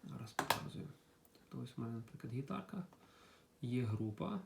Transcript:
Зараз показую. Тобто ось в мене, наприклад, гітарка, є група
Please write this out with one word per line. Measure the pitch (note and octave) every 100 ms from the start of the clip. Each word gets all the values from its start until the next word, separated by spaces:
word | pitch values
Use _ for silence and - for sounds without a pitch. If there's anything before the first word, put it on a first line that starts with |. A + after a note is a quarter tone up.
Зараз | - - A2+
показую. | - - - - - - - - - -
Тобто | - - C3
ось | B2 -
в |
мене, | A#2
наприклад, | A#2 A2+ - -
гітарка, | A#2+ C#3+ G3 F#3+ G3+ - - - - - - - -
є | B2 B2
група | A#2+ G#2+ A2 G#2 F#3 G3+